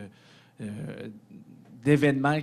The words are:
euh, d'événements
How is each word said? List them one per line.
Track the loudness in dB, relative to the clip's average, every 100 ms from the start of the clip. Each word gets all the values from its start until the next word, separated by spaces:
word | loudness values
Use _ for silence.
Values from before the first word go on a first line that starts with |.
| -14 -20 -20 -20 _ -14
euh, | -12 -10 -10 -12 -14 -16 -20 -20 -20 -20 -20 -4
d'événements | 2 4 4 2 0 0